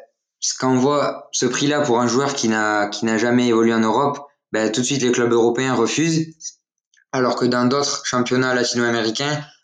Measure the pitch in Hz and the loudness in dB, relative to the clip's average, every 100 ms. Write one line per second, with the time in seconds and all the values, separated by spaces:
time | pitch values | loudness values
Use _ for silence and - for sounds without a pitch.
0 | - _ _ _ - - 131 127 135 147 | -14 _ _ _ -8 -4 0 2 2 2
1 | 131 - - - 123 - 147 147 123 117 | -2 -6 -8 -2 -2 0 0 0 0 2
2 | 117 123 139 135 113 110 107 104 104 - | 2 0 0 -2 0 0 0 0 -2 -2
3 | 113 110 120 123 123 113 113 113 110 113 | -2 0 2 2 2 4 4 2 2 2
4 | 143 - - _ _ 110 110 127 123 135 | 0 -4 -12 _ _ -4 -2 -2 -2 0
5 | 123 120 117 117 117 120 131 120 113 - | 0 2 2 4 2 2 0 0 0 0
6 | 165 165 160 - - - _ _ _ _ | 0 0 -4 -10 -18 -18 _ _ _ _
7 | _ 131 123 - 123 123 123 143 143 - | _ -2 0 0 0 2 2 2 -2 -4
8 | - 127 120 127 127 123 117 120 120 117 | -4 -2 0 0 0 0 0 0 0 0
9 | 110 113 143 147 - _ | -2 -2 -4 -4 -8 _